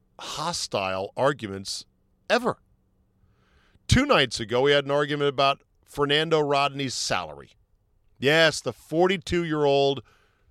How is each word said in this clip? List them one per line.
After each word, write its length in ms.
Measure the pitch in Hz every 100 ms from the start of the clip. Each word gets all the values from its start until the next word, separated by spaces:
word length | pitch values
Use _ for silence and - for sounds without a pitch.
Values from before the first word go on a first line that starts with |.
| _ -
hostile 920 | - - 156 170 - 110 95 95 98 -
arguments 640 | 131 135 107 98 98 - - _ _ _ _
ever. 260 | 220 233 - _ _ _ _ _ _ _ _ _ _ _ _ _
Two 200 | 247 285
nights 340 | 202 131 -
ago, 220 | 110 120
we 80 | 139
had 160 | 143 139
an 40 |
argument 380 | 143 147 147 143
about 320 | 135 139 139 _ _
Fernando 560 | _ - 139 147 160 160
Rodney's 540 | 147 143 139 139 135
salary. 560 | - - 104 82 73 67 _ _ _ _ _ _ _
Yes, 440 | 127 160 160 143
the 100 | -
forty-two-year-old, 1300 | - - 156 185 190 - 175 170 151 147 139 139 135 - _ _ _ _